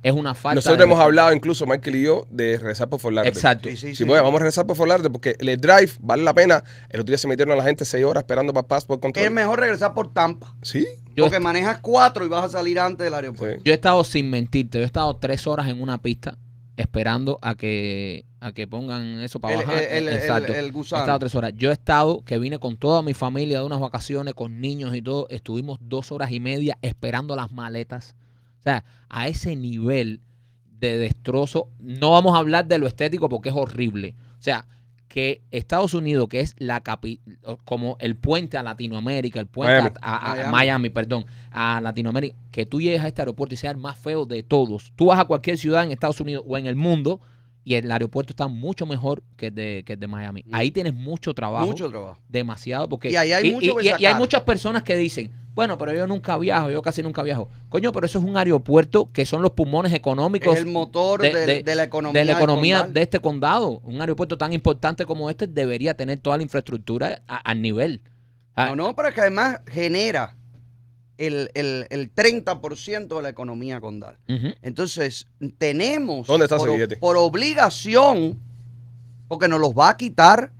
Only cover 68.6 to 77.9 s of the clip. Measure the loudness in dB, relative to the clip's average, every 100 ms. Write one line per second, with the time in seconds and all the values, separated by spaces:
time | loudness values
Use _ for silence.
68.6 | 0 0 -4 -2 -2 2 2 2 0 -2
69.6 | -10 -4 -2 0 -2 -2 -6 -10 -20 -20
70.6 | -20 -20 -20 _ _ -8 -6 -4 -6 -4
71.6 | -4 -6 -8 -8 -6 2 4 4 -4 -6
72.6 | -8 -10 -8 -10 -8 -8 -8 -10 -10 -10
73.6 | -10 -10 -10 -12 -16 _ -6 -4 -4 -6
74.6 | -10 -6 -6 -2 -4 -6 -18 _ -12 -4
75.6 | -2 0 0 -2 -4 -6 2 4 4 4
76.6 | 2 2 0 0 2 4 4 2 0 4
77.6 | 2 2 2